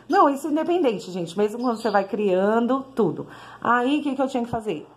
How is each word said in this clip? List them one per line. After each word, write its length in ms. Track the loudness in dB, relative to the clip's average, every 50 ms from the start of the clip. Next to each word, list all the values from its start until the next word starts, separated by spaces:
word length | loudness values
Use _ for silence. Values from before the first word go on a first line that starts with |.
| -6
Não, 220 | 0 4 4 4 4
isso 200 | 4 0 -4 -2
independente, 600 | -2 -2 0 0 0 2 2 0 0 -2 -8 -8
gente, 280 | -6 -6 -6 -6 -2 0
mesmo 240 | 0 0 0 -2
quando 140 | -2 -2 -2 -2
você 100 | -2 2
vai 140 | 2 2 2
criando 800 | 4 0 2 2 4 2 4 2 2 2 2 2 2 0 -2 -2 -6 -2
tudo. 320 | 0 0 0 0 -4 -10 -14 -16 -20 -20 -20 -18 -6
Aí, 380 | 0 0 2 2 2 2 0 0
o 20 |
que 140 | -2 -4 -2
que 40 | -2
eu 80 | -2 -2
tinha 140 | -2 -4
que 80 | -4 -4
fazer? 360 | -6 -6 -4 -6 -8 -8 -10 -16 -20